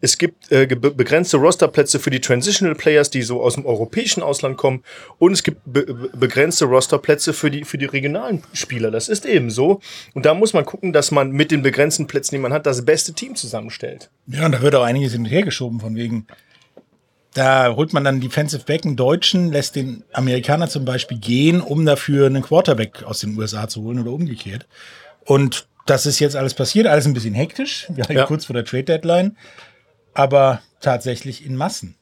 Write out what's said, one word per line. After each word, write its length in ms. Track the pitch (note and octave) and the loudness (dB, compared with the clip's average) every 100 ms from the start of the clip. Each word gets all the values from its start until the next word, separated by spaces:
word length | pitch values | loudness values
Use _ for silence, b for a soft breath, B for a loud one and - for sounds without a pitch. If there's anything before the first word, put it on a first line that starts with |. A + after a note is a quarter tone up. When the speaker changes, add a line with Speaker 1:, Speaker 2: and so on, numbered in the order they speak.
Speaker 1:
Es 160 | C3 - | 0 0
gibt, 340 | E3+ - _ | -2 -4 _
äh, 160 | C#3 C3+ | 2 4
ge-, 100 | B2+ | 2
be-, 140 | C3 | 0
begrenzte 460 | C#3 A#2+ D#3 F3+ D3+ | 0 0 0 0 4
Rosterplätze 640 | C#3+ F3 D#3 - C#3+ C#3+ | 4 4 2 2 0 0
für 100 | - | -2
die 120 | C3 | -4
Transitional 540 | - B2 D#3+ G3+ F#3+ D#3 | 0 0 0 0 0 0
Players, 340 | - D3+ C#3+ | 2 4 2
die 120 | C3 | -2
so 200 | A#2 A#2+ | -4 0
aus 140 | B2 A#2+ | 0 0
dem 100 | C3+ | -2
europäischen 560 | A2+ A2+ - A#3 - | -2 -2 -4 -2 -2
Ausland 340 | D#3 C#3 C3+ C3 | -2 -2 -4 0
kommen. 260 | C#3 B2+ B B B B | 0 0 B B B B
Und 120 | E3+ | 4
es 100 | F#3+ | 4
gibt 180 | - - - | -2 -6 -4
be-, 180 | B2+ C#3+ | -2 -2
be-, 240 | A#2+ B2+ B2+ | -6 -10 -2
begrenzte 500 | B2 A#2+ D3+ E3+ C#3+ | -2 2 2 2 4
Rosterplätze 680 | B2+ B2+ D3 - D3 - | 4 4 -2 2 0 0
für 160 | C#3+ D3+ | -2 -2
die, 120 | C#3+ D3 | -4 -8
für 120 | C#3+ | -8
die 80 | C#3 | -6
regionalen 580 | C#3+ C#3 D#3+ B3 F3+ - | -4 -4 -6 -4 -6 -6
Spieler. 380 | - - B2 A2 | -10 -8 -4 -2
Das 180 | A2 - | -2 -4
ist 160 | G#3 - | -6 2
eben 240 | G3+ A#2+ | 0 2
so. 300 | A2 C#3+ G3 B B B | 0 2 2 B B B
Und 120 | - C#3 | -2 2
da 80 | |
muss 200 | E3 G#3+ | 2 2
man 120 | F3 C#3+ | 2 -2
gucken, 280 | - F#3 | -6 0
dass 180 | D3+ C#3 | 0 2
man 200 | C#3+ C3+ | 2 0
mit 200 | C3+ D3+ | 0 0
den 100 | D3+ | 2
begrenzten 460 | C3+ C#3 D3 - D3+ | 0 2 0 0 -4
Plätzen, 280 | C#3+ - C#3 | -4 -4 -4
die 40 | |
man 120 | C3 | -2
hat, 120 | D3 D3 | -2 0
das 180 | B2+ A#2+ | -2 2
beste 280 | D#3 - | 0 0
Team 220 | D#3+ C4 B3+ | -8 -10 -10
zusammenstellt. 760 | B2 A2 A2 - B2 - - _ - | -8 -10 -10 -12 -12 -12 -20 _ -12
Speaker 2:
Ja, 180 | C3+ D#3+ | -2 0
und 60 | |
da 80 | C3+ | 4
wird 140 | C#3 C#3 | 4 4
auch 80 | |
einiges 280 | A#2+ B2+ C#3 | 4 2 -2
hin 80 | A#2 | -2
und 60 | A2+ | -2
her 140 | C#3 | 0
geschoben, 360 | G3+ - B2 A#2 | 0 -4 -6 -6
von 160 | A2 A2 | -6 -6
wegen, 320 | A#2 A#2 A2 b b b b - _ _ _ _ _ | -4 -6 -8 b b b b -20 _ _ _ _ _
da 420 | - C3 C3 B2 A#2 | 0 4 6 4 2
holt 180 | D#3+ | 0
man 100 | D#3+ | 0
dann 180 | C#3 C3+ | 0 0
Defensive 420 | B2 - D3+ C#3+ | -2 -2 -2 -4
Back, 220 | - D#3+ D#3+ | -4 -2 -2
einen 100 | C3 | 0
Deutschen, 560 | B2+ E3+ - F#3 F3 | 2 2 2 2 2
lässt 240 | C#3+ C#3 - | 0 -2 -4
den 280 | C3+ A#2 - | -6 -8 -10
Amerikaner 560 | - C3 B2+ A#2+ D3 E3+ | -4 0 0 0 0 0
zum 160 | D3+ C3 | -4 -4
Beispiel 320 | B2+ - A#2+ | -4 -6 -8
gehen, 440 | G#2 A#2+ D3+ F3 | -2 2 4 2
um 220 | E3 D3 D#3 | 0 0 2
dafür 420 | C#3 - C#3+ C#3 | 2 2 4 4
einen 160 | C3+ | 2
Quarterback 600 | C3 D#3 F#3 B2+ A2 - | 2 2 4 2 0 -6
aus 180 | - G#2+ | -10 -8
den 140 | G3+ D3+ | -6 -6
U 40 | |
S 140 | G#2+ G#2+ | -6 -6
A 120 | G#2+ | -8
zu 140 | - | -8
holen 180 | G#2+ B2 | -6 -4
oder 120 | A#2 | -4
umgekehrt. 560 | C3+ E3+ A#2 - G2+ - B B B B B - | -4 -6 -6 -10 -12 -14 B B B B B 2
Und 420 | C#3 C#3 - - _ - | 2 4 -2 -12 _ 0
das 180 | C#3 C#3+ | 0 2
ist 140 | C3+ | 0
jetzt 160 | D3 C#3 | 0 0
alles 180 | C3+ | -4
passiert, 320 | - B2 G#3 A3 | -2 -2 2 4
alles 200 | D3+ C#3+ | 4 2
ein 80 | |
bisschen 200 | B2+ A2+ | 0 -2
hektisch, 540 | G#2 D#3+ - C#4 - - | -2 -4 -4 -8 -8 -10
<laughs> 60 | D3 | -6
wir 100 | A#2 | -2
Speaker 1:
Ja. 160 | C#3+ C#3 | 0 0
Speaker 2:
kurz 200 | D#3 - | -2 -4
vor 80 | |
der 120 | A#2+ A2+ | -8 -4
Trade-Deadline, 680 | B2+ C3+ D#3+ E3 E3+ F#3+ G#3+ b b b b b _ _ | -6 -2 -2 2 2 2 -4 b b b b b _ _
aber 480 | - C#3 C#3 C3+ A#2+ _ _ | 0 4 6 4 2 _ _
tatsächlich 640 | - B2 B2+ B2 C3+ A#2+ C#3+ | -2 -2 -4 -8 -8 -14 -10
in 100 | C3 | -6
Massen. 400 | D#3+ G3+ F#2 - | -4 -6 -14 -20